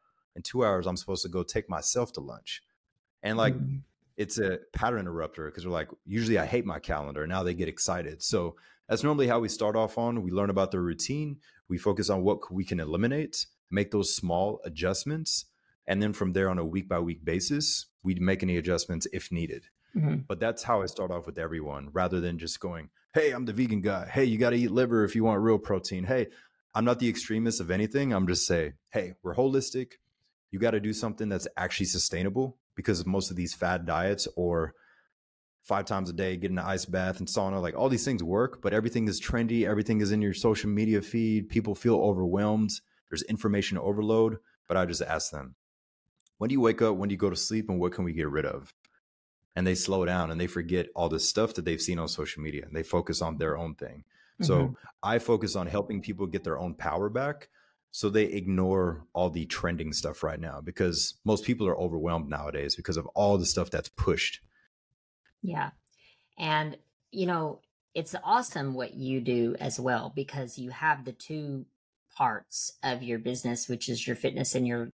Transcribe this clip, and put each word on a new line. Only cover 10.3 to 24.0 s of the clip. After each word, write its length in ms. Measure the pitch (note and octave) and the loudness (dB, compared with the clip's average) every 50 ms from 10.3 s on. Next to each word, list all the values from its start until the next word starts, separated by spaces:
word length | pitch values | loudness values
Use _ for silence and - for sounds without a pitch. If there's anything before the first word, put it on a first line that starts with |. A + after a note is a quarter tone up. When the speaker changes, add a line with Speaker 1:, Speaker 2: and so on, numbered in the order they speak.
Speaker 1:
learn 180 | F2+ G2 G2+ G2+ | 0 0 0 2
about 220 | F#2+ G2 F#2+ F#2 | 2 2 2 2
their 100 | - F#2 | 0 0
routine. 600 | F2 E2+ E2 - - - C3+ D3+ D3+ D3 C#3+ - _ _ _ _ _ - | -2 -2 -2 -2 -4 -4 -4 -4 -4 -6 -6 -10 _ _ _ _ _ -6
We 100 | F2+ F2 | -6 -2
focus 320 | - G#2 F#2+ G2+ F#2+ F2 | 0 0 0 2 2 0
on 120 | G2 F#2 F2+ | 2 2 4
what 160 | G2+ - - - | 2 2 2 -2
c-, 100 | - F2+ | -6 -6
we 100 | F#2+ F#2 | -4 -4
can 160 | - - E2+ | -2 -2 -2
eliminate, 680 | D#2 D2 E2 F2+ A2 A#2+ C#3 D3+ D3+ - - - - - _ _ _ _ | -2 -2 0 0 0 0 0 -2 -4 -4 -4 -6 -6 -8 _ _ _ _
make 220 | F2 G2+ G#2 G2+ | -2 0 0 2
those 240 | - G2+ G2 - - | 2 2 2 2 0
small 460 | - - E2+ E2+ F2 F#2+ G#2 - - - | 0 0 0 0 2 0 0 -2 -4 -8
adjustments. 840 | F2 D2+ D2+ F2 F2 G2 - - C#3+ D3+ D#3+ D#3 - - - - - _ _ _ _ _ _ _ - | -10 -6 -2 -2 0 0 -2 -2 -4 -4 -4 -4 -2 -4 -4 -4 -8 _ _ _ _ _ _ _ -2
And 140 | F#2+ G2 | 0 2
then 120 | G#2+ G#2 G2+ | 2 0 0
from 200 | - G2+ F#2 F2+ | 0 0 2 2
there 160 | F#2+ F#2+ F#2+ | 4 4 4
on 100 | F#2 F2+ | 2 0
a 60 | E2 | 0
week 220 | D#2+ E2 G2 F#2+ - | 0 -2 -2 -2 0
by 120 | F2+ F2 | 0 0
week 260 | E2+ E2+ E2 D#2+ D#2 | 0 -2 -4 -4 -2
basis, 600 | D#2+ E2+ F#2+ - - C#3+ D3 - - - - - - _ _ - | -2 0 0 0 0 0 0 0 0 0 0 -2 -6 _ _ -2
we'd 180 | F#2+ F#2 F2+ | -2 0 2
make 220 | F2+ F#2+ F#2+ F#2 - | 2 2 2 2 2
any 140 | F#2 F2 F2 | 0 0 0
adjustments 500 | D#2 F2+ F2 E2 - - F2 E2 - - | 2 2 0 0 0 -2 -4 -4 -4 -4
if 200 | - F2+ - - | -6 -8 -6 -4
needed. 360 | F2 E2+ E2+ D#2 - - - - _ _ _ _ - | -4 -4 -4 -4 -6 -10 -14 -16 _ _ _ _ -2
Speaker 2:
Mm-hmm. 220 | G3+ D3+ D3+ D#3 D3 - - | 0 2 2 2 0 -2 -4
Speaker 1:
But 120 | G2 E2 | -4 -2
that's 240 | A2 A#2 A#2 - - | 0 -2 -2 -2 -2
how 180 | B2 A#2 G#2 | 0 2 2
I 40 | F#2+ F2+ | 0 0
start 220 | - - F#2+ F2+ | -2 -4 -4 -4
off 160 | F2+ F2 E2 | -4 -4 -6
with 140 | E2 D2+ E2+ | -6 -6 -4
everyone, 500 | D#2+ D#2+ E2 D#2+ D2+ D2 C#2+ C#2 C#2 C#2+ | -4 -4 -4 -4 -6 -6 -8 -8 -10 -4
rather 280 | D2+ F#2 F2+ F2 F#2 F2+ | 0 0 2 2 2 0
than 180 | E2+ F2 F2 D#2+ | 0 0 -2 -4
just 220 | E2 E2 - - | -4 -6 -6 -6
going, 300 | - F2+ F2 E2 D#2 - _ _ _ _ - | -6 -6 -8 -8 -10 -14 _ _ _ _ 2
"Hey, 180 | D#3 D#3 C#3+ | 2 2 2
I'm 140 | B2+ B2 B2+ | 2 0 -2
the 80 | A#2 G2+ | -2 0
vegan 280 | A#2 B2+ A2+ G#2+ G2+ | 0 2 2 2 0
guy. 240 | F#2 G#2 G2 F2+ | 2 0 0 -2